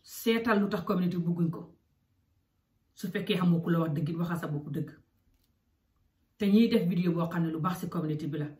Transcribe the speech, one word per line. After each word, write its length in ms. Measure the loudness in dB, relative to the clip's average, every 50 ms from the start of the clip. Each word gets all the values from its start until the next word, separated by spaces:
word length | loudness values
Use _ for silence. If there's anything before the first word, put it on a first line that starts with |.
| _
Seetal 540 | -20 -18 -2 0 0 2 2 2 2 2 2
lu 80 | 2 0
tax 160 | -2 -4 -2
community 300 | -2 0 0 0 0 0 0
bugguñ 320 | -2 0 0 0 0 0
ko. 120 | -2 -4 -10 -16 -20 _ _ _ _ _ _ _ _ _ _ _ _ _ _ _ _ _ _ _ _ _ _ _ _
Su 140 | -10 -8 -6
fekkee 260 | -4 -4 -2 0 0 2
xamoo 220 | 4 4 4 4
ku 100 | 2 2
la 80 | 2 2
wax 120 | 2 0 -2
dëgg, 140 | -2 -2 -2
it 60 | -2
waxal 220 | -4 -4 -4 -4 -6
sa 80 | -6
bopp 240 | -6 -6 -6 -6 -6
dëgg. 200 | -6 -6 -6 -8 -10 -18 _ _ _ _ _ _ _ _ _ _ _ _ _ _ _ _ _ _ _ _ _ _ _ _ _ _ _ -2
Te 60 | 2
ñiy 220 | 6 6 6 6 6
def 180 | 4 2 2 2
vidéo 240 | 0 2 2 2
boo 160 | 2 0 -2 -2
xam 140 | 0 0
ne 80 | 0 0
lu 80 | -2 -2
baax 180 | -2 -4 -4 -4
si 80 | -6 -6
community 380 | -4 -4 -4 -2 -4 -4 -4 -6
bi 100 | -4 -6
la, 80 | -6 -8 -8